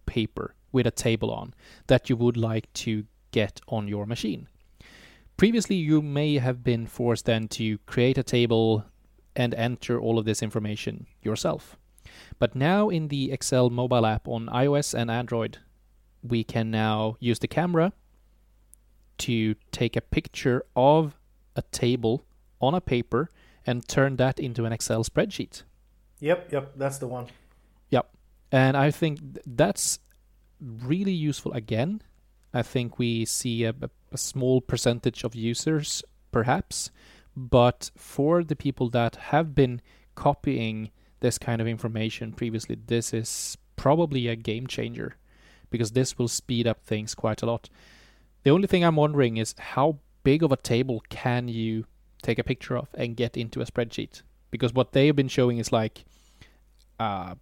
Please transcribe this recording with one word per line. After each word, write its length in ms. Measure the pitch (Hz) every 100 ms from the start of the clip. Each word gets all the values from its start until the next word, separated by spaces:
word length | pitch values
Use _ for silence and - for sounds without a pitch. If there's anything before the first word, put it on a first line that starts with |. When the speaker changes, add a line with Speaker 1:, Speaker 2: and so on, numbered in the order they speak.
| -
Speaker 1:
paper 480 | - 107 - - - _
with 140 | 131 120
a 60 |
table 400 | - 120 113 113
on 200 | 110 - - - - -
that 220 | 127 -
you 60 | 117
would 220 | 120 120
like 340 | 113 113 -
to 300 | - - 107 107 _ _
get 280 | 113 104 - -
on 200 | 110 104
your 180 | 104 104
machine. 420 | 117 - - 131 _ _ - - - - - _ -
Previously, 400 | 202 233 - 196
you 240 | 151 156
may 340 | 151 143 151 143
have 280 | 127 123
been 220 | 120 117 113
forced 400 | - 120 113 -
then 220 | 113 110
to 320 | - 110 107 -
create 320 | - 123 135
a 40 |
table 600 | 123 123 120 113 110 110 - _ _ _ _ -
and 200 | 123 117
enter 440 | 117 120 - 120
all 200 | 113 113
of 60 | 110
this 180 | 107
information 640 | 110 110 104 107 - 107 - _
yourself. 520 | - - - 156 - - _ _ - - - -
But 180 | 120 131
now 340 | 143 196 214
in 180 | 170 156
the 240 | 143 135
Excel 400 | 135 - 127 123
mobile 340 | 120 123 123 113
app 220 | 110 -
on 200 | 117 113
I 180 | 117 139
O 80 | 143
S 180 | 143
and 160 | - 117
Android, 480 | 113 120 117 110 - - _ _ _ _ _
we 220 | 117 117
can 260 | 110 113 110
now 480 | 110 110 107 110 110
use 200 | 123 113
the 80 | 117
camera 460 | - 175 170 175 - _ _ _ _ _ _ _ - _ _ _ -
to 360 | - 113 110 107 _
take 240 | - 120 117
a 60 |
picture 600 | - - - - 139 123 - -
of 420 | 135 156 151 - _ _ _ -
a 80 | -
table 540 | - 120 123 113 131 - _ _ -
on 140 | 131 180
a 60 |
paper 480 | - 123 - 117 165 _ _ _ -
and 220 | 123 -
turn 300 | - 135 127
that 220 | 131 -
into 260 | 139 117 113
an 80 |
Excel 300 | 113 - 113
spreadsheet. 600 | 113 - 208 - - - - _ _ _ _ _
Speaker 2:
Yep, 320 | 143 180 -
yep, 220 | 143 139 135
that's 240 | 139 139
the 80 | 123
one. 200 | 123 120 - _ _ _ _ _
Speaker 1:
Yep. 180 | - - _ _ _ _
And 260 | 131 131 139
I 140 | 143
think 280 | 147 165 147
th-, 260 | 139 - -
that's 540 | 117 175 - - - _ _ _ _ _ _
really 500 | 127 113 123 180 196
useful 420 | 175 151 139 -
again. 480 | 123 107 110 147 214 - _ _ _ _
I 100 | 123
think 340 | 113 131 120 -
we 280 | 120 113 110
see 380 | - 127 117
a, 120 | 113 117
a, 80 | 120 - _
a 60 | 127
small 440 | - 135 127 127
percentage 640 | - 123 120 120 123 -
of 120 | 120 117
users, 680 | 113 120 - 156 147 - - _ _
perhaps, 600 | 120 117 160 - - - - - - _ -
but 560 | 127 127 120 - - -
for 480 | - - 143 175
the 120 | 165 151
people 340 | 143 - 123
that 260 | 120 117 -
have 380 | - 147 165
been 280 | 139 131 123 - _ _ -
copying 760 | 143 143 - 131 113 110 110 - _ _
this 180 | 123 -
kind 240 | - 113
of 60 | 113
information 640 | 113 117 113 110 - 113
previously, 440 | 110 117 110 - 110 110
this 260 | 117 -
is 440 | 113 113 - - - _ -
probably 520 | 135 156 165 139 117
a 80 | 117
game 320 | 117 110 127
changer, 500 | - 117 117 - - _ _ - - _
because 220 | 113 113
this 260 | 120 131 -
will 100 | 120
speed 400 | - - 120 117
up 160 | 110
things 300 | - 107 110 -
quite 260 | 113 107
a 40 | 113
lot. 240 | 117 - _ - - - _ _ _
The 80 | 135
only 160 | 165 196
thing 160 | 185
I'm 120 | 170 156
wondering 420 | 151 147 120 113
is 160 | 110 -
how 400 | - - 147 147 _ _
big 200 | 135 151
of 80 | 160
a 60 | 131
table 460 | - 120 131 113 -
can 380 | - 127 123 123
you 380 | 113 113 110 110 _ _ _
take 180 | - 117
a 40 |
picture 340 | - 131 - 123
of 100 | 139 -
and 200 | 120 117
get 220 | 113 127
into 240 | 113 -
a 40 | 120
spreadsheet? 580 | - 117 - 104 - - _ _
Because 240 | 113 123
what 200 | 123 127
they 140 | 135 143
have 80 | 143
been 120 | 131
showing 320 | - 123 120
is, 120 | 110
like, 320 | 117 110 - - _ _ _ - _ _ _ _ -
uh, 360 | 110 98 90 90